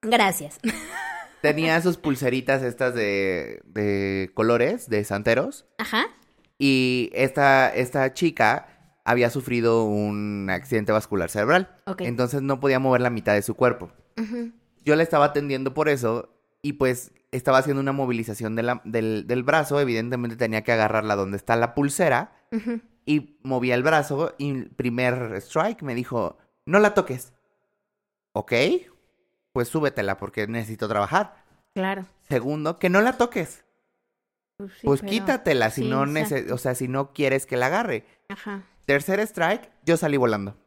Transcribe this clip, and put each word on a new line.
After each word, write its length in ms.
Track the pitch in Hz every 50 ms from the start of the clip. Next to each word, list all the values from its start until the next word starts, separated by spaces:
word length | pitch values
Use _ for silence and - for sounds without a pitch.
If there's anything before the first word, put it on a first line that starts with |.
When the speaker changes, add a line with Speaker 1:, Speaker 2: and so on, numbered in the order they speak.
Speaker 1:
Gracias. 580 | - 214 240 233 214 190 180 - 147 147 - - - 226 214 - 311 330 339 - - - - - - - - _
Speaker 2:
Tenía 400 | - 147 147 151 160 160 160 170
sus 160 | 165 180 170 -
pulseritas 640 | - 156 139 127 143 127 127 131 127 - 135 135 131
estas 300 | 123 117 - 131 127 120
de, 680 | 120 110 101 101 98 98 95 92 87 69 57 53 50 -
de 640 | - 85 107 104 104 101 98 98 98 98 95 95 92 _
colores, 560 | - 110 113 120 117 120 143 214 247 - -
de 140 | 113 104 104
santeros. 640 | - 101 101 104 113 117 123 151 254 277 - _ _ _ _
Speaker 1:
Ajá. 280 | - - - 220 302 440 - _ _ _ _ _ _ _ _ _
Speaker 2:
Y 520 | 139 139 135 131 127 127 127 127 120 - -
esta, 600 | 101 131 131 - 147 143 139 135 135 131 - -
esta 400 | - 127 123 - 143 135 135 -
chica 640 | - 180 165 - - 120 107 123 147 - - - _ _ _ _ _ _
había 240 | - 120 123 123 120
sufrido 560 | 117 139 123 - 123 120 113 117 113 113 113
un 640 | 107 104 104 104 104 104 104 104 104 104 101 98 95
accidente 400 | 92 90 - - 123 113 104 98
vascular 380 | 110 107 104 - 107 98 85 85
cerebral. 460 | - 107 104 117 156 185 190 - - _ _ -
Speaker 1:
Ok. 140 | 190 -
Speaker 2:
Entonces 400 | 135 120 120 117 127 123 139 143
no 180 | 135 139 139 127
podía 200 | 139 139 135 131
mover 220 | 135 131 127 123
la 80 | 123 123
mitad 240 | 117 110 - - 104
de 80 | 104
su 140 | 101 - 110
cuerpo. 360 | - 127 123 - - 92 87 _ _ _ _ _ -
Speaker 1:
Ujú. 340 | 226 208 233 240 233 233 - _ _ _ _ _ _
Speaker 2:
Yo 120 | 147 151
la 80 | 156 165
estaba 220 | 160 - 147 143
atendiendo 480 | 147 147 147 143 143 139 131 135 135 127
por 160 | 151 151 151
eso 400 | 147 131 120 113 113 120 - - _ _ _ _ _ _
y, 120 | - 147 143
pues, 380 | 147 135 131 127 123 - - _ _ _ _
estaba 260 | - 127 123 - 131 131
haciendo 200 | 135 143 139 139
una 100 | 135 139 135
movilización 640 | 139 135 123 120 113 113 113 107 - 113 110 110
de 80 | 113 113
la, 180 | 120 123 117 _
del, 400 | 110 110 117 110 110 110 107 92 -
del 160 | 123 127 120
brazo. 360 | 139 147 160 151 143 143 143
Evidentemente 560 | 143 127 117 110 113 120 127 123 120 120 113
tenía 280 | 120 123 113 110 110 107
que 80 | - 120
agarrarla 420 | 113 107 107 107 110 107 107 104
donde 220 | 101 98 95 101 98
está 180 | - - 117
la 180 | 117 117 117 -
pulsera. 640 | - 143 139 139 - 185 156 131 120 170 - _ _ _ _
Speaker 1:
Ujú. 300 | - 226 - 226 233 233 - _ _ _ _
Speaker 2:
Y 340 | - 151 151 143 - _ _ _
movía 320 | 131 131 127 120 127 123
el 80 | 120 127
brazo 520 | 156 160 156 143 143 143 135 165 - - -
y 140 | 143 147
el 180 | 139 131 113 -
primer 640 | - - 123 123 117 123 127 123 123 127 123 113 107 98
strike 400 | - - - 156 165 214 233 -
me 140 | - 139 120
dijo, 420 | 120 123 - 131 117 101 82 - _ _ _ _ _ _
"No 140 | - 160 202
la 140 | 214 240 226
toques". 400 | 208 185 - 131 123 - - _ _ _ _ _ _ _ _ _ _ _ _ _ _ _ _ _ _ _ _ _
"Ok, 200 | 107 107 - 123 117 135 180 349 359 - - _ _ _ _ _ _ _ _ _ _ _ _ _
pues 140 | 127 120 120
súbetela 480 | - 160 151 139 - - 104 98 98 -
porque 280 | 98 95 - - 107 104
necesito 400 | 113 117 113 107 113 104 113 104
trabajar". 560 | 110 104 101 101 143 185 208 - - _ _ _ _ _ _ _ _
Speaker 1:
Claro. 320 | 196 185 190 196 196 185 - _ _ _ _
Speaker 2:
Segundo, 500 | 143 127 113 135 151 156 151 156 170 -
"Que 120 | - 180
no 120 | 180 196
la 160 | 214 247 254 247
toques". 460 | 240 240 - 220 165 - - - _ _ _ _ _ _ _ _ _ _ _ _ _ _ _ _ _ _ _ _
Speaker 1:
Pues 140 | 202 196 -
sí, 80 | - -
Speaker 2:
"Pues 140 | 226 143 135
Speaker 1:
pero 100 | - 202
Speaker 2:
quítatela 580 | 202 220 196 - 269 254 - 185 151 127 113 110
si 100 | - - 123
Speaker 1:
sí, 60 | -
Speaker 2:
no 140 | 131 135 139
Speaker 1:
exacto. 320 | 143 147 156 156 - 151
Speaker 2:
nece-, 160 | 135 101 -
o 60 | 120 123
sea, 180 | - 131 127
si 120 | 123 131 127
no 260 | 127 135 139 139 _
quieres 320 | - 143 135 131 135 - -
que 100 | 131 123
la 100 | 123 131
agarre". 380 | 165 202 240 220 135 107 - _ _ _ _ _
Speaker 1:
Ajá. 340 | 202 - - 208 202 196 190 _ _ _ _
Speaker 2:
Tercer 340 | - 139 143 143 - 190 202
strike, 480 | 214 220 - - 170 165 202 233 - - _ _ _
yo 120 | 151 170 160
salí 200 | - 156 143 139
volando. 380 | 127 117 110 104 98 98 104 _ _